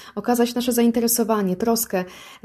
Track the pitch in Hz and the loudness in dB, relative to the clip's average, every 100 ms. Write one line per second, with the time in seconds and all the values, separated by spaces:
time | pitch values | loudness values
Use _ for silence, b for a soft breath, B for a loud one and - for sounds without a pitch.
0 | B 208 220 240 240 240 247 233 233 233 | B -8 -2 0 0 0 -2 2 2 2
1 | 226 240 214 214 190 180 226 233 - 190 | 0 0 0 0 0 0 0 0 -2 -4
2 | 185 B B B | -6 B B B